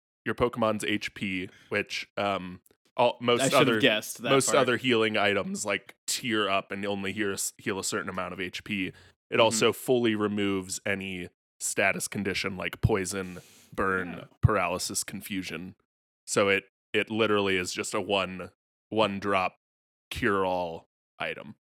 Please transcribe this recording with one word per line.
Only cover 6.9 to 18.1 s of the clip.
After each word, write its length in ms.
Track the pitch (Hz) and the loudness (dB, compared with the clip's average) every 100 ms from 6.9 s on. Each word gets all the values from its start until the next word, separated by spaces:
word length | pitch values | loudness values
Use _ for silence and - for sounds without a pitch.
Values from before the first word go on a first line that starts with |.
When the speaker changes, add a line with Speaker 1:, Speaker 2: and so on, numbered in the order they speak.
| 101 98 | -4 -4
Speaker 1:
heal 180 | 95 101 | -2 -2
a 40 | |
s-, 180 | 95 - - | -2 -6 -6
heal 200 | 117 95 | -4 -4
a 60 | |
certain 260 | 92 107 87 | -2 -4 -4
amount 220 | 92 90 | -6 -6
of 60 | 90 | -6
H 240 | 90 - | -8 -8
P. 220 | - 101 90 | -6 -4 -4
It 40 | - - _ - | -8 -20 _ -2
Speaker 2:
Mm-hmm. 60 | 120 | 4
Speaker 1:
also 320 | 113 110 117 | 4 6 2
fully 420 | - - 123 120 | 2 2 2 4
removes 640 | 107 104 104 101 95 92 - | 2 0 0 0 0 -2 -6
any 440 | 104 98 95 92 87 _ _ - | -4 -4 -6 -10 -12 _ _ -8
status 480 | - - 101 90 - | -4 0 0 0 -4
condition 500 | 104 98 92 98 90 | -4 -2 -2 -4 -4
like 220 | 90 - | -6 2
poison, 560 | - 104 90 98 92 87 - - - | 4 4 0 -4 -6 -10 -18 -20 -10
burn, 400 | - 98 92 90 87 | -2 0 0 -2 -8
Speaker 2:
Yeah. 60 | - _ | -14 _
Speaker 1:
paralysis, 600 | - 104 87 90 - 101 | 2 4 0 -2 -4 -6
confusion. 680 | - 98 - 95 87 82 92 - _ _ _ _ - | -6 -8 -8 -8 -6 -10 -12 -18 _ _ _ _ -2
So 220 | 117 101 | 2 4
it, 140 | 98 - _ _ | 4 0 _ _
it 160 | 104 101 | -2 0
literally 460 | 110 110 104 98 92 | 2 2 4 2 0
is 160 | 90 | 0
just 220 | 101 98 | -4 -4
a 60 | 107 | -4
one, 500 | 92 | 0